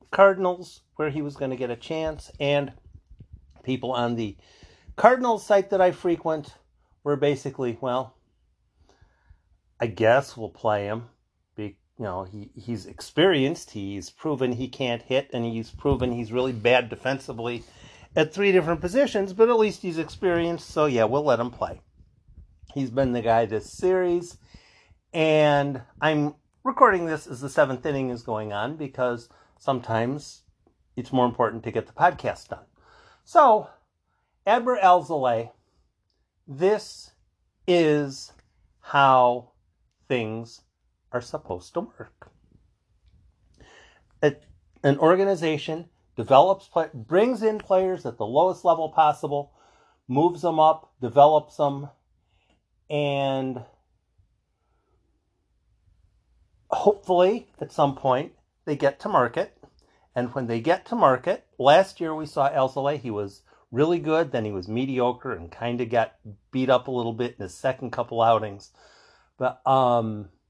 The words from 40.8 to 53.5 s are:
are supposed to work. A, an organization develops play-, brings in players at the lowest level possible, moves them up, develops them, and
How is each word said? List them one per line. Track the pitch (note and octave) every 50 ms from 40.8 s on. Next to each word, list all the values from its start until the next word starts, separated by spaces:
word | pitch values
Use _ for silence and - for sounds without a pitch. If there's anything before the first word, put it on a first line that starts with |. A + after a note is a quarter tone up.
| _ _ _ _ _ _
are | - B2
supposed | - - - D3 - - F#2 F2+ - - -
to | E3+
work. | G#3 - _ - A2+ - _ _ - - _ _ _ _ _ _ _ _ _ _ _ _ _ _ _ _ _ _ _ _ _ _ _ _ _ _ - - - - - _ _ _ _ _ _ _
A, | - D3 C#3+ - _ - _ _ _ _ _ _
an | - C#3+ C#3+ C#3+
organization | D#3+ D#3+ F#3 F#3 G3 G3 G3 D#3 E3+ D#3+ D#3 D3 - - D#3 E3 E3+ - _ _ _ _ _
develops | - A2+ A#2 C3 C3+ D#3+ F#3+ F#3+ F#3+ - _
play-, | - E3+ D#3+ -
brings | - B2 A2 A2+ D#3+ F#3+ A3 B3+ B3+ G3
in | A3 A3 G#3+ G#3
players | - - F#3+ F#3 F#3+ F#3 F#3 E3+ -
at | B2 A#2 -
the | A2
lowest | G#2+ B2 D3 F3 F#3 F3+ -
level | - F3 E3 D#3+ D#3+ D#3
possible, | - E3 D#3 D3+ D3 - - C#3 C#3+ C#3+ C#3+ - _ _ _ _ _ _ _ _ _ _ _
moves | - B2+ C#3 E3 F3 F3 D3+
them | D#3+ F3 E3 D#3
up, | D#3 D#3 D#3+ D#3+ - _ _ _
develops | B2 A#2 B2 C#3+ C#3+ D3+ D#3 D3+ D3 - -
them, | - D3 C#3+ C#3 C#3 C#3+ C#3+ - _ _ _ _ _ _ _ _ _ _ _ _ _ _ _ _ _ _ -
and | D3+ D3 D3 C#3+ C#3+ C#3 C#3 C#3 C3+ C3+ C3 C3